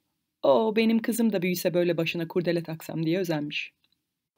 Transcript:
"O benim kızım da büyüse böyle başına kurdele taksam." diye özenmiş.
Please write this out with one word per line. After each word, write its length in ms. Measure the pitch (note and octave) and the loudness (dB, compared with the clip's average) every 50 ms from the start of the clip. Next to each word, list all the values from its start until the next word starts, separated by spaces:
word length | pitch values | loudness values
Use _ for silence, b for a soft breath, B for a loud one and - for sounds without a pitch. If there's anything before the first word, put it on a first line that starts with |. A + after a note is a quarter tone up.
| _ _ _ _ _ _ _ _ | _ _ _ _ _ _ _ _
"O 340 | - C#4 C4+ A3+ A3 A3 G3+ | 4 4 6 6 4 2 2
benim 260 | A3+ A3+ A3 A3+ A3+ | 2 2 2 2 2
kızım 300 | A3+ B3 A3 A#3 A#3 A3 | 0 0 0 0 0 0
da 100 | G3+ F#3 | 0 0
büyüse 320 | E3+ F#3 F3+ F3+ - F#3 E3 | 0 0 0 0 0 0 2
böyle 220 | F3 F3 F3 E3 | 2 2 2 0
başına 320 | E3 E3 E3 - E3+ E3 E3 | 0 -2 -2 -4 -6 -6 -4
kurdele 340 | - F#3 D#3+ F3 E3+ E3+ | -4 -2 0 0 -2 -2
taksam." 440 | E3 D#3 D#3+ D#3+ - - E3 D#3+ D#3+ | -4 -6 -10 -12 -10 -8 -6 -4 -2
diye 120 | D#3 E3+ G3 | 0 0 0
özenmiş. 540 | F#3 E3 D#3+ D3 D3 D3 - - - - _ _ _ _ _ _ _ _ _ _ _ _ _ | 0 -2 -2 -4 -4 -6 -8 -8 -10 -10 _ _ _ _ _ _ _ _ _ _ _ _ _